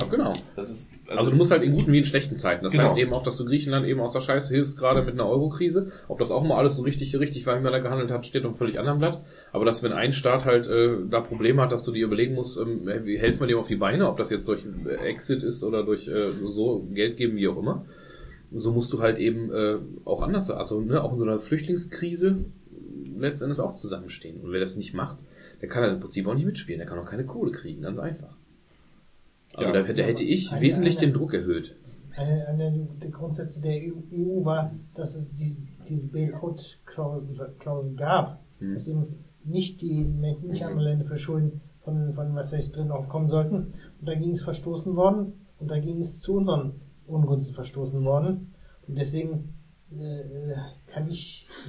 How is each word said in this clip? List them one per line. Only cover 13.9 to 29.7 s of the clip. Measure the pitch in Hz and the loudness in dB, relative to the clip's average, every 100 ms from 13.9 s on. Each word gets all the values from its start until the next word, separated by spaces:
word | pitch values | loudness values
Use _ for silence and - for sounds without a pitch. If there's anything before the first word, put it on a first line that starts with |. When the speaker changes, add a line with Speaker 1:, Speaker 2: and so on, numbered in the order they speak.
| 143 180 | 4 4
Speaker 1:
ob | 101 | 2
das | 107 | 0
jetzt | 101 107 | 0 0
durch, | 98 104 - 78 | -2 -4 -6 -4
äh, | 65 87 | -2 -2
Exit | - - 135 | -4 -2 0
ist | - - | 0 -2
oder | 107 110 | -2 0
durch, | 104 104 - | 0 0 0
äh, | 104 101 95 | 0 0 -2
so | 101 104 117 104 90 | -4 0 0 0 -2
Geld | 101 113 120 | 0 0 2
geben, | 117 107 | 0 2
wie | 95 | 2
auch | 80 | 2
immer. | 110 190 - - - - - - - | -2 -2 -6 -16 -20 -18 -18 -18 -12
So | 113 110 | -4 0
musst | 117 117 | 2 0
du | 117 | 2
halt | 113 110 | 2 4
eben, | 113 113 113 | 2 0 -2
äh, | 110 107 107 - - | 0 0 0 -4 -10
auch | - - | -4 -2
anders, | - 196 190 | 0 0 0
also, | - - 107 | -4 -4 -2
ne, | 113 143 | 0 0
auch | - | 0
in | 120 | 0
so | |
einer | 110 107 | 0 0
Flüchtlingskrise | - 156 151 175 - - 175 175 190 190 - - - - - 143 131 113 | 0 -2 0 -2 -2 -6 -4 2 2 2 0 -8 -20 -18 -14 -12 -10 -4
letzten | 139 143 139 | -4 -2 -2
Endes | 139 | -2
auch | 95 | -2
zusammenstehen. | - 101 90 90 - 82 82 | -4 -8 -8 -8 -14 -14 -12
Und | 90 | -4
wer | 92 | -2
das | 95 104 | -2 -4
nicht | 95 | -6
macht, | 90 - - - - - - | -6 -6 -8 -18 -20 -20 -14
der | 92 | -6
kann | 123 | 0
halt | 113 | 2
im | 92 | 0
Prinzip | 95 98 95 | -4 -4 0
auch | |
nicht | 131 185 | 2 2
mitspielen. | - - 82 | -2 -6 -8
Der | 85 | -6
kann | 87 | -8
auch | 90 | -6
keine | 104 135 | -6 -6
Kohle | 233 202 | -2 -4
kriegen, | - - - | -4 -8 -8
ganz | - 117 | -8 -6
einfach. | 165 156 - - _ _ _ _ - - - - - _ _ - | -6 -8 -12 -20 _ _ _ _ -20 -20 -20 -20 -20 _ _ -4
Also | 98 | 2